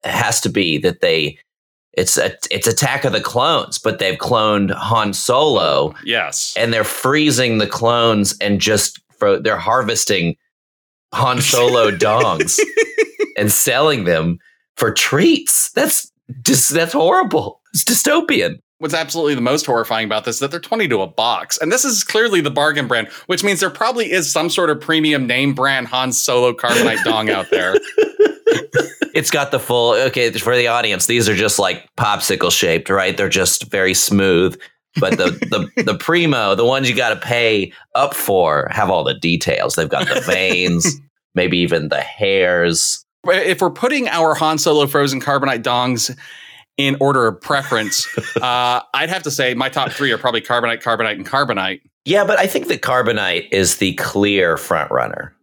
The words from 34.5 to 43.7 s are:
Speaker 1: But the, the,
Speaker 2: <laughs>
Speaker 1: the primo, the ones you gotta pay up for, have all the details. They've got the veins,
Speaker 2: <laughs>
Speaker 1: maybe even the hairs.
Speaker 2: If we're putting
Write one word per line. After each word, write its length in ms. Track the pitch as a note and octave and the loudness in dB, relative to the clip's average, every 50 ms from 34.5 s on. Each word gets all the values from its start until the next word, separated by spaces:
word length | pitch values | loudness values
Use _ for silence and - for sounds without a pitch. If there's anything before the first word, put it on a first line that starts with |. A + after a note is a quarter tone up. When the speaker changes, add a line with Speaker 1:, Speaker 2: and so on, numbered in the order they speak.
| F2+ - - - _ _ _ _ _ - | 0 -4 -18 -20 _ _ _ _ _ -2
Speaker 1:
But 160 | B2 F#2+ - - | 0 0 0 0
the, 140 | F#2 F2 E2+ - - - - G#2+ D#3+ - _ | 0 -2 -2 -2 -6 -4 -4 -4 -4 -4 _
the, 80 | - A#3 | -4 -2
Speaker 2:
<laughs> 0 | |
Speaker 1:
the 140 | - G#2 - | -2 -2 -4
primo, 580 | - - E3 F3 E3+ D#3+ C#3+ B2 A2 G2 G2 | -2 -2 0 2 2 2 2 2 2 0 2
the 80 | G2+ A#2+ | 2 2
ones 260 | A#2+ C3 C3+ C3+ B2 | 2 2 2 0 0
you 60 | A#2+ | 0
gotta 220 | A2+ B2 A#2 A2 F#2 | 0 0 0 -2 -4
pay 540 | - - B2 A#2+ A#2 A2+ A2 G#2 F#2+ F2+ - - - _ _ | -2 -2 0 2 2 2 2 2 0 -4 -8 -20 -20 _ _
up 200 | - - C#3+ - | 0 0 0 -2
for, 560 | - - - G2+ F#2+ F2 D#2+ D2+ C#2+ C#2 - | -6 -2 0 2 4 4 4 2 0 0 -2
have 180 | - - G#2 F#2 | -2 -2 0 0
all 140 | F#2+ F2 C#2 | 0 0 0
the 100 | C2+ C#2 | -2 -4
details. 640 | - - E2+ E2+ E2 - - - - - - - | -2 0 0 0 0 0 -2 -2 0 0 -2 -2
They've 140 | - E2 C#2+ | -2 -2 -2
got 180 | - - - - | -2 -2 -2 -2
the 140 | - B3+ | -2 -2
veins, 640 | - - - F#2 F#2 F#2 F2+ F2+ F2+ F2+ E2+ F2 E2+ F#2+ C#3+ - - _ _ | -2 -2 0 0 0 0 0 0 0 0 0 2 0 0 -2 -4 -12 _ _
Speaker 2:
<laughs> 200 | _ _ _ _ | _ _ _ _
Speaker 1:
maybe 220 | F2+ F2+ F2+ F2+ F2 | -2 0 0 2 0
even 320 | F2 E2+ E2+ E2 D2 D2+ | 0 2 0 -2 -2 -2
the 100 | D2 C#2+ | -4 -4
hairs. 1080 | C#2+ - - - G#2 G2 G2 G2 F#2 F2+ F2+ F2 E2+ F2 E2+ D#2+ - - - - - _ _ _ _ | -4 -8 -6 -4 -2 0 2 2 2 2 2 2 2 0 0 0 -2 -2 -4 -6 -10 _ _ _ _
Speaker 2:
If 340 | E3+ F3 F#3 D3+ E3+ F#3 F3+ | 0 0 2 2 0 0 0
we're 100 | F#3+ | 0
putting 380 | F3 | -2